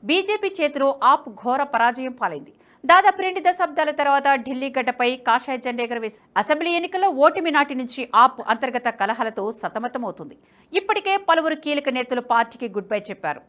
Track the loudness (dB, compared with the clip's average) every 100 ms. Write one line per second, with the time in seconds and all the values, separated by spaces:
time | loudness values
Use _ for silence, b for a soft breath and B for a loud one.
0 | 0 0 0 -2 -4 -2 -2 0 0 2
1 | 2 2 0 -10 -4 -2 -2 2 0 0
2 | -8 -4 -6 -6 -14 -20 b b 4 6
3 | 6 2 -2 0 0 0 -2 0 -2 0
4 | 2 4 4 2 0 -6 -2 -2 -2 0
5 | 0 0 2 0 0 -6 -4 -4 -4 -4
6 | -6 -10 b -2 0 0 0 -2 -2 0
7 | 0 4 4 4 0 2 0 -2 -8 -8
8 | 0 4 4 4 -4 -2 -2 -2 -4 -2
9 | -2 -2 -4 -4 -6 -6 -8 -6 -8 -6
10 | -8 -10 -16 -18 b b b -6 -2 -2
11 | 0 -2 2 2 2 -4 -4 -2 -2 -4
12 | -2 -4 0 0 0 -4 -8 -8 -4 -6
13 | -6 -8 -6 -8